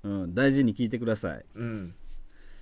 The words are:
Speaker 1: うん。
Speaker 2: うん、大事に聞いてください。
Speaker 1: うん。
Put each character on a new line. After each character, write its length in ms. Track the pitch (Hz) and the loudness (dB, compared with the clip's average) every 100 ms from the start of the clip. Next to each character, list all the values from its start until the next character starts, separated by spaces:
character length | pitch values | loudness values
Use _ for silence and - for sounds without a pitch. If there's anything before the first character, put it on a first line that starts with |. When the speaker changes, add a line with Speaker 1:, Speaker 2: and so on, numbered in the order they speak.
Speaker 1:
う 40 | 101 | -2
ん。 140 | 98 | -2
Speaker 2:
う 40 | 90 | -2
ん、 60 | |
大 180 | 90 135 | 4 4
事 120 | 135 | 6
に 100 | 127 | 4
聞 120 | 104 117 | 4 -2
い 20 | |
て 100 | 117 | 0
く 80 | 117 | 0
だ 100 | 110 | 0
さ 180 | 92 | -2
い。 100 | 64 - | -6 -12
Speaker 1:
う 100 | 101 | -8
ん。 300 | 117 110 90 90 - - - - - - | -6 -6 -8 -10 -10 -10 -10 -16 -16 -16